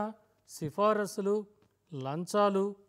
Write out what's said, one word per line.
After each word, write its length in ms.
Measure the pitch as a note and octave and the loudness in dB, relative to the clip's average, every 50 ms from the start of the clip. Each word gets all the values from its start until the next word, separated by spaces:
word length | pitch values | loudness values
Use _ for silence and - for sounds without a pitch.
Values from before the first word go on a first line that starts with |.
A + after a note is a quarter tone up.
| G#3 G#3+ G#3+ _ _ _ _ _ _ _ | 0 -4 -6 _ _ _ _ _ _ _
సిఫారసులు, 840 | - - E3 D3 - - G#3 G#3+ G#3+ G#3 G#3 F#3 - - G3 G3 G#3 G#3+ G#3 - _ _ _ _ _ _ _ _ | -12 -8 -8 -6 -2 2 4 4 4 2 0 -2 -4 -4 0 0 0 0 -2 -8 _ _ _ _ _ _ _ _
లంచాలు, 720 | D#3+ C#3 C3 C3 C#3+ E3 F3+ - - G#3 G#3 G3+ G3 G3 G3 G3+ G3+ - - | -10 -8 -6 -4 -4 -6 -6 -2 2 4 4 4 4 2 0 0 -4 -8 -18